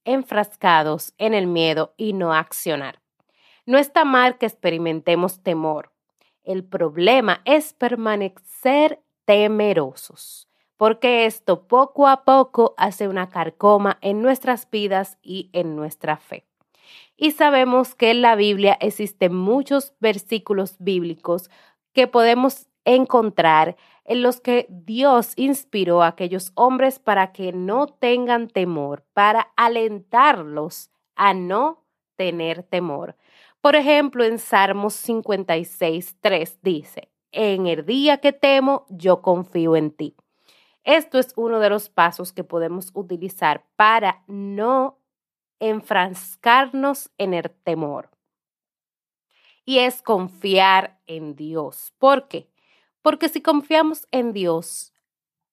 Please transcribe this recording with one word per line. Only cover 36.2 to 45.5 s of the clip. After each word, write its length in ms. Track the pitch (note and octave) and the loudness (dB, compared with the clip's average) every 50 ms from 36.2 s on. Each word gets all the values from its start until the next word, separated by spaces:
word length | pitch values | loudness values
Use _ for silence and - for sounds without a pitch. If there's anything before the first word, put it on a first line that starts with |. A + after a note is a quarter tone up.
| - G#3+ F#3+ E3 E3 F3 - _ - | -2 0 0 -2 -2 -6 -10 _ -4
dice, 460 | F#3+ F3+ D3 C#3+ - - - - _ _ _ _ _ | -4 -4 -4 -6 -12 -18 -20 -20 _ _ _ _ _
"En 360 | - - A3 G#3 G3 F#3+ F#3 | -6 -4 -2 -2 -2 -2 -2
el 180 | F3 E3 D#3 D3 | -4 -4 -4 -4
día 320 | E3 A#3+ C4+ C#4 D4+ C#4+ | -4 -4 0 2 2 0
que 160 | C#4 - C#4+ C#4+ | 2 0 -2 -2
temo, 520 | _ - C#4 C4+ C4+ C4 C4+ C#4 C4+ - - | _ 0 2 2 2 2 0 -2 -2 -6 -12
yo 320 | F#3+ E3 D#3+ F#3 F3+ F3+ | -12 -2 2 2 2 2
confío 540 | - F#3+ F3+ F3 F3+ F3+ - F3 E3 D#3+ D#3+ | 2 0 0 0 -2 -6 -4 -2 0 2 2
en 160 | D#3+ D#3 D3+ | 2 0 -2
ti". 240 | D3+ - D#3 C#3+ - _ _ _ _ _ _ _ _ _ _ _ _ _ _ | -6 -8 -12 -12 -14 _ _ _ _ _ _ _ _ _ _ _ _ _ _
Esto 360 | - C#4+ D#4+ D4+ D#4 - B3+ | 2 2 2 2 0 -2 -2
es 120 | B3 B3 - | -2 -2 -4
uno 220 | - A#3 A3+ A3+ A3 | -6 -4 -2 0 0
de 100 | G#3+ G3+ | 2 2
los 200 | G3+ G#3+ G#3 - | 0 -2 -4 -4
pasos 440 | _ - E3 E3+ E3+ - F3+ F3+ - | _ 0 0 2 0 -4 -12 -12 -12
que 100 | - F3 | -12 -10
podemos 460 | E3+ E3+ E3+ E3 E3 F3 F#3+ F#3 - - | -6 -6 -4 -4 -4 -6 -8 -12 -12 -12
utilizar 720 | G3 G3+ F3 F3+ E3+ F3 G3 - - F3 D#3 D3 - _ _ _ | -12 -10 -10 -10 -10 -10 -12 -6 -2 -2 -2 -2 -2 _ _ _
para 460 | - G#3+ G#3+ A3+ A3+ G#3 F#3 - - _ | 2 4 4 4 2 0 -2 -4 -4 _
no 720 | - G3+ G3+ G3+ G3+ G3+ G3+ G#3+ A#3+ C4 C4 C4 C4+ C4+ _ _ _ _ _ _ _ _ _ _ _ | -16 -12 -12 -10 -8 -6 -4 -2 0 0 0 -2 -4 -8 _ _ _ _ _ _ _ _ _ _ _